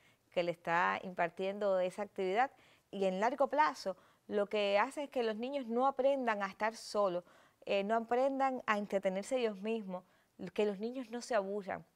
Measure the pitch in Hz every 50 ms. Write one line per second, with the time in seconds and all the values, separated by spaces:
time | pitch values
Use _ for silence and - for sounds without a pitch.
0 | _ _ _ _ _ _ - 185 175 175 170 - - 175 165 175 185 190 196 -
1 | - 190 180 - 175 165 - - 190 190 196 208 208 202 190 185 180 185 180 -
2 | 208 202 _ - 190 185 190 226 262 277 - _ - _ _ _ _ _ - 202
3 | 196 190 185 185 214 240 277 254 277 - 262 294 302 311 277 - - 190 185 -
4 | - - _ _ _ - 202 208 202 196 - 214 202 202 202 202 220 269 - 302
5 | 285 269 - 262 233 220 214 208 240 254 285 285 254 220 226 240 262 269 262 -
6 | 254 277 277 269 254 233 220 202 196 190 196 - 214 220 226 - - - - 208
7 | 202 190 175 175 - - - - - _ _ _ - - 202 196 196 202 226 226
8 | 226 220 247 247 262 277 269 262 269 269 262 240 - - 214 208 208 - 208 190
9 | - 196 185 190 202 - 269 254 240 220 208 190 196 220 226 226 208 190 185 180
10 | 180 _ _ _ _ _ _ - 190 175 - - 208 208 202 185 214 233 254 269
11 | 254 214 226 240 233 - 247 208 190 190 202 208 185 196 190 165 165 _ _